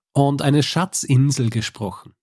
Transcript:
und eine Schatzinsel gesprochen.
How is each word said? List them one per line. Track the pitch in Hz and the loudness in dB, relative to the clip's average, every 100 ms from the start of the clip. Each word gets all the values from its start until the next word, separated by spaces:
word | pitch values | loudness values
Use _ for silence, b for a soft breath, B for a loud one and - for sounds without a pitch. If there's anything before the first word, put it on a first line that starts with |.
| _ | _
und | - 139 143 | 0 2 2
eine | 143 143 | 2 2
Schatzinsel | 139 165 185 - - 131 139 139 117 | 2 -2 -4 -4 0 2 2 0 -2
gesprochen. | 110 - - 101 - - _ | -2 -6 -8 -10 -10 -18 _